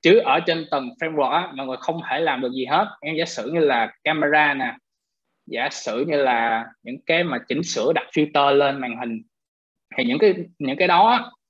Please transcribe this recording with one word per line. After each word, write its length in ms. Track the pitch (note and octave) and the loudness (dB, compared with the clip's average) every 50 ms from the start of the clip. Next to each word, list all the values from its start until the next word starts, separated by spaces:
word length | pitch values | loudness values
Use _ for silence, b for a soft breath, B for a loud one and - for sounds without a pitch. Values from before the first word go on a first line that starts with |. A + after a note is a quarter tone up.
Chứ 180 | - E3 F#3+ A#3 | 6 6 6 6
ở 200 | - - C3+ D#3 | 6 4 0 0
trên 260 | - - E3 E3 D#3+ - | 2 0 -2 -2 -4 -4
tầng 180 | - C#3 C3 B2 A#2+ _ | -4 -4 -4 -6 -10 _
framework 300 | E3 D#3+ D#3+ D3+ C#3 B2+ | -8 -6 -2 0 0 2
á, 220 | C#3 E3 F3+ F#3 - | 0 -2 -2 -4 -8
mọi 120 | C3 C#3 C3 | -10 -8 -8
người 100 | C3 B2 | -8 -6
không 220 | - - D#3+ E3+ - - | -4 -6 -6 -6 -6 -6
thể 100 | B2+ C#3+ | -4 -2
làm 220 | E3 D#3+ C3+ B2+ | 0 -2 -2 -2
được 100 | C3 B2 | -4 -6
gì 140 | B2+ C3 B2+ | -4 -6 -4
hết. 220 | B2 D3 E3+ G#3 G#3+ - - | 0 0 0 0 0 -4 -12
Em 140 | - D3+ D#3+ D#3 | -10 -8 -4 -4
giả 80 | - | -4
sử 260 | - - - A2 B2 | -6 -6 -8 -8 -4
như 80 | D#3+ E3+ | 0 2
là 340 | D#3+ C#3+ C3 A#2+ A2+ A2+ - _ _ | 2 2 2 2 0 -2 -6 _ _
camera 500 | D3+ D#3 D#3 D3 C#3+ D3+ D3+ D3+ D3 C#3+ | -4 -2 0 0 2 4 4 4 2 0
nè, 220 | C3+ C3 A#2+ A2+ - _ _ _ _ _ _ _ _ _ _ _ _ _ | -2 -4 -6 -8 -10 _ _ _ _ _ _ _ _ _ _ _ _ _
giả 240 | - - A#2 B2 C#3 | -10 -6 -4 -4 -4
sử 340 | - - - - G#2+ A#2+ C#3 E3 | -6 -8 -8 -6 -4 -4 -2 -2
như 160 | D#3 C#3+ C#3 | 0 0 2
là 420 | C3 B2+ A#2 A#2 A#2 A2+ A2+ A#2 A#2 - _ _ | 2 2 2 0 0 -2 -2 -4 -8 -18 _ _
những 140 | A#2+ B2+ C3+ _ | -14 -14 -14 _
cái 180 | - D#3+ E3+ F3 | -2 0 0 0
mà 140 | E3+ C3+ A#2+ A#2+ _ | -2 -4 -6 -4 _
chỉnh 160 | D3 C#3+ F3 | -4 -4 -4
sửa 300 | E3+ - A#2+ A2 C3+ D#3+ | -4 -4 -2 0 2 2
đặt 120 | D#3 - - - | 0 -2 -2 0
filter 400 | F3+ - D3+ D3+ D3 C#3+ C#3+ C#3 | 0 0 2 4 4 4 6 4
lên 280 | C#3 C#3+ C#3 C#3 C#3 | 4 4 2 0 -2
màn 160 | C3 B2 A#2 A#2 | -6 -8 -8 -8
hình, 220 | B2+ A#2+ A2+ A2 A2 _ _ _ _ _ _ _ _ _ _ _ _ _ - - | -8 -8 -8 -8 -12 _ _ _ _ _ _ _ _ _ _ _ _ _ -6 -4
thì 60 | C3 | -2
những 160 | A#2+ B2 D#3 | 0 2 4
cái, 140 | A3 G#3 F#3 F#3 E3+ - _ _ | 4 4 4 2 -4 -12 _ _
những 180 | D3 C3 C#3 D3 | -6 -6 -2 0
cái 100 | F3+ F3+ | 2 2
đó 220 | F3 E3+ G3 A3+ | 4 6 6 6
á 160 | A#3+ A#3+ A#3+ - - _ _ | 4 2 -2 -6 -18 _ _